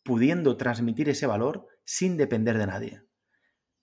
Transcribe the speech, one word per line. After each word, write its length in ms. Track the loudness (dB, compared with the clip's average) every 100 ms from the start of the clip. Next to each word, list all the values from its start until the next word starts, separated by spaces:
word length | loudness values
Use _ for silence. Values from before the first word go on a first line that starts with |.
pudiendo 540 | -2 2 2 4 2 2
transmitir 520 | -2 -2 -2 0 0
ese 180 | 0 0
valor 400 | 0 0 -4 -12 _
sin 340 | -10 -2 0 2
depender 400 | 0 2 2 2
de 100 | 0
nadie. 360 | -4 -8 -12 _ _ _ _ _ _ _ _